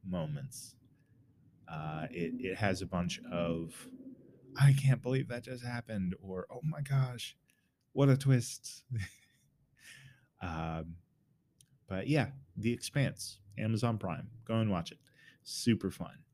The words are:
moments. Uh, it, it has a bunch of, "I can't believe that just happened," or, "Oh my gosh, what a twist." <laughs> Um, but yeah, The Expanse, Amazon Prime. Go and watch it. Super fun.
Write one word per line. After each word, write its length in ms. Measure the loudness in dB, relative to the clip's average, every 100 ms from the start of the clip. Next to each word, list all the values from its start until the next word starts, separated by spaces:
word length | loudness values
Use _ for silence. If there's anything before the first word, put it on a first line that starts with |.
| -4
moments. 680 | -4 -2 -6 -8 -12 -16 -20 -20 _ _ _ _ _ -20 _ -10
Uh, 400 | -6 -4 -4 -6
it, 240 | -4 -4 -2
it 180 | -4 2
has 260 | 2 2
a 40 | 0
bunch 340 | 0 0 -4 -4
of, 420 | 0 0 0 -4 -10 -16 -16 -16 -18 -20 -20 -16 6
"I 160 | 8
can't 300 | 8 6 4
believe 260 | 2 0 0
that 140 | -6
just 220 | -6 -8
happened," 500 | -6 -6 -4 -2 -2 -4
or, 240 | -6 -8 -8
"Oh 80 | -4
my 200 | -4 -4
gosh, 540 | 0 2 2 -2 -12 -14 _ _ _ _ _
what 160 | 4 6
a 80 | 8
twist." 680 | 8 6 4 -8 -14 -16 _
<laughs> 60 | -4 -4 -10 _ _ _ _ _ _ -20 -20 -20 -20 _ _
Um, 540 | -6 -4 -4 -4 -6 -12 _ _ _ _ _ _ -20 _ _
but 180 | -4 0
yeah, 220 | 2 0 -4 -14 -4
The 160 | -2
Expanse, 680 | -2 -2 0 0 -2 -12 -14 -18 -6
Amazon 400 | -2 2 0 0
Prime. 320 | -4 -6 -8 -14 -2
Go 100 | 2
and 140 | 2
watch 220 | 2 -2
it. 60 | -12 _ _ -20 -20
Super 480 | -12 -2 2 2 2
fun. 280 | -6 -10 -12 -20